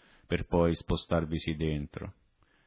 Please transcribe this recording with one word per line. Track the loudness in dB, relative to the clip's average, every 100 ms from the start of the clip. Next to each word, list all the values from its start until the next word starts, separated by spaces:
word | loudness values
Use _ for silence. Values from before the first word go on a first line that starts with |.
| _ -20 -4
per | -4 0
poi | 4 4
spostarvisi | 2 -2 -4 0 0 0 -2 -4 -2
dentro. | -2 -2 -4 -10 -12 -14 _ _ _ _